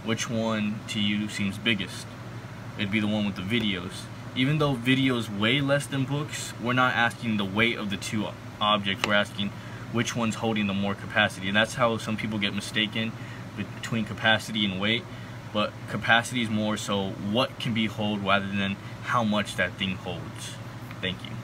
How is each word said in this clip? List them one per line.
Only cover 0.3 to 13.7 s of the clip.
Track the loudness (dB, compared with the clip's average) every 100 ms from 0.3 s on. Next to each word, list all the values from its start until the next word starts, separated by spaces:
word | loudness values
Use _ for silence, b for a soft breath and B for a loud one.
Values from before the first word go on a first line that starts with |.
| 0 2 2 0 -2 -4
to | 0
you | 2 2 0
seems | 0 -2 0
biggest? | 2 2 0 -8 -10 -12 -12 -12 -12 -12 -10 -4
It'd | 0
be | 2
the | 2
one | 2
with | 0 -2
the |
videos. | 0 0 2 -2 -4 -8 -10 -12 -6
Even | 0 2 4
though | 2
videos | 2 4 4 4 2 0
weigh | 2 4 4
less | 4 2 2
than | -2
books, | 0 0 -2 -6 -8 -4
we're | 0
not | 4 4
asking | 6 2 2 0 0
the |
weight | 2 4 4 2
of | -4
the | -4
two | -2 -2 -2 -6 -12 0
objects, | 4 4 2 0 4
we're |
asking | 4 2 -2 -4 B B B B
which | 0 0
one's | 0 0
holding | 0 0 2 2
the |
more | 0 0
capacity. | -2 0 4 4 2 0
And | 2
that's | 2
how | 4 2 2
some | -2 -2
people | -2 0
get | 0
mistaken | -2 -2 0 0 0 -4 -6 B B B -8
between | -8